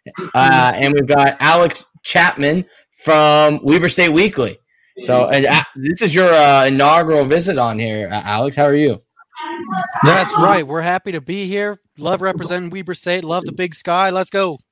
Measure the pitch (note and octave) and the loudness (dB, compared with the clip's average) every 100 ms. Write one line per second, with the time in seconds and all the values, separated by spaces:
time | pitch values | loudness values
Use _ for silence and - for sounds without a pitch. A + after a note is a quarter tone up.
0 | - - F3+ B2+ C3+ C3 B2+ G2 C#3 C#3+ | -18 -14 -4 2 4 4 2 2 0 0
1 | C3+ C#3+ C#3 C#3 D3 E3+ E3+ - - _ | 2 2 2 2 2 4 2 -2 -16 _
2 | - F3 F3 - C#3+ F3 F3+ _ _ _ | -4 0 0 0 -2 -2 -4 _ _ _
3 | - D#3 D3+ D3+ D3+ D3+ C3+ D#3 E3+ - | 0 4 4 4 4 2 0 2 0 0
4 | E3+ D#3 G#3 C#3+ A2 - _ _ _ - | 2 2 2 0 -6 -6 _ _ _ -10
5 | - B2 B2+ C#3 C3+ D3+ - C3+ C#3 F3+ | -2 0 2 2 2 0 -2 -6 -6 -2
6 | G#3 E3 F3+ D#3+ D3 C#3 C3+ C3+ D3 E3 | 0 2 4 6 6 6 4 4 4 4
7 | D#3+ D3+ C3+ E3 F3 C#3+ A#2+ G#2+ A2+ G#2+ | 2 0 2 0 0 -2 -2 -4 -6 -6
8 | F#2+ G#2 G2+ G#2+ C#3 C#3 D3 D3 D3 G2+ | -6 -6 -4 -4 -2 0 2 2 2 -2
9 | _ _ _ - - F4 - - - - | _ _ _ -16 -12 -12 -8 -8 -6 0
10 | C#3+ F3+ F3+ - F#3+ G3 C#3 D#3+ E3+ F#3 | 2 2 0 0 2 0 -2 -6 -4 -4
11 | G3+ E3 C3 G3 F#3 G3+ G#3 G3+ _ - | -6 -10 -10 -10 -6 -6 -6 -10 _ -10
12 | D#3 F#3 F#3+ F3 E3+ F3+ E3+ F#3+ F3+ F3 | -6 -4 -4 -6 -8 -8 -8 -12 -12 -10
13 | F3+ F3+ D#3+ F3 - - F3+ D3+ - F3 | -6 -6 -4 -6 -6 -8 -8 -8 -4 -2
14 | F#3+ F#3 F#3 G3 F#3+ C#3+ _ | 0 -2 -4 -4 -4 -6 _